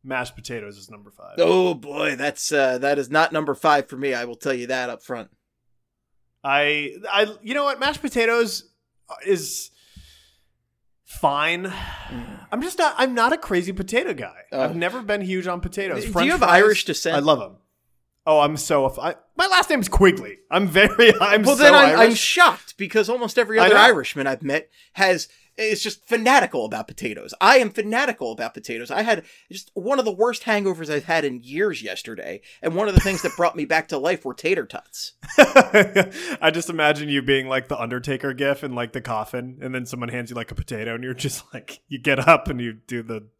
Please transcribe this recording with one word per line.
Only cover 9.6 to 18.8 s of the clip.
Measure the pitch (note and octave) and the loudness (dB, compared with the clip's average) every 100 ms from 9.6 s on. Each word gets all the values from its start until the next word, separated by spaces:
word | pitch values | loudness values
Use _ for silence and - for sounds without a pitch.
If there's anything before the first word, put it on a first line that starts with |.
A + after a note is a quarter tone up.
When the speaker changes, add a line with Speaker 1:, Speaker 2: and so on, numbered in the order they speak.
| - _ _ - - _ _ _ _ _ _ _ _ _ | -14 _ _ -20 -20 _ _ _ _ _ _ _ _ _
Speaker 1:
fine. | _ - D3+ C#3+ D#3 E3+ F#3 | _ -4 -2 0 -2 -4 -6
Speaker 2:
Mm. | F#3 - - - - A#3 G3+ - | -10 -12 -14 -14 -14 -14 -18 -10
Speaker 1:
I'm | A3 | -8
just | E4 F#4+ | -6 -2
not, | D#4 - | -2 2
I'm | C4 | -2
not | A#3+ A3+ | 2 0
a | E4 | 0
crazy | - F3+ F3 | -2 -2 -2
potato | F#3+ F#3+ A3+ F4+ | -8 -4 -4 -4
guy. | D3+ G2 E2 F#2+ | -8 -10 -16 -10
Speaker 2:
Oh. | C3+ | -4
Speaker 1:
I've | D3 E3 | -4 -2
never | F3 B3 | -4 -6
been | G#3+ G#3 | -4 -4
huge | F#3+ F#3 F3+ | -2 -6 -4
on | F3 | -6
potatoes. | F3+ G3+ G3 C#3 | -8 -8 -6 -6
Speaker 2:
Do | - | -4
you | |
Speaker 1:
French | F3+ C4+ | 0 0
Speaker 2:
have | F4 | 2
Speaker 1:
fries, | B3 F3 | 6 8
Speaker 2:
Irish | G#3+ G#3 | 6 4
descent? | - D#3 E3 D3+ | -2 -4 -2 0
Speaker 1:
I | |
love | D3 C#3+ | 2 2
'em. | F#2+ - _ _ _ _ _ _ - | 0 -16 _ _ _ _ _ _ 2
Oh, | D#3 | 4
I'm | D3 D#3 | 4 0
so, | - D3 | -2 0